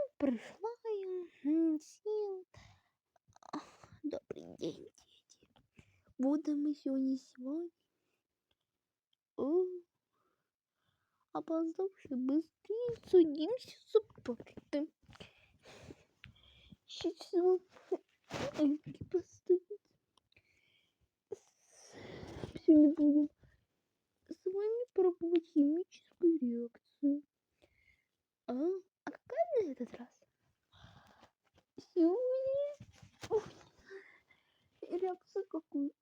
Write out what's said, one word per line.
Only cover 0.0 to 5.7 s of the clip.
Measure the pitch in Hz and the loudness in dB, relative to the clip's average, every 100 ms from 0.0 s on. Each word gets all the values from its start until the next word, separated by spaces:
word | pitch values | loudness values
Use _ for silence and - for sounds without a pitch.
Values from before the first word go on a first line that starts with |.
| 554 - | -4 -2
прийшла | 269 226 - - 427 480 | 0 0 -6 -10 -8 -6
я, | 453 415 381 370 339 - 285 | -4 -4 -4 -6 -8 -6 0
м, | 320 330 302 | 2 2 0
сіла. | - - 415 427 403 381 370 - - _ _ _ _ _ _ | -4 -12 -6 -4 -4 -8 -14 -20 -20 _ _ _ _ _ _
Ах, | - - 302 - - - - | -20 -12 -12 -12 -20 -20 -10
добрий | 294 - - - | -8 -8 -8 -14
день, | 85 90 | -14 -8
діти. | 160 - - _ _ - _ _ _ _ _ | -8 -8 -16 _ _ -20 _ _ _ _ _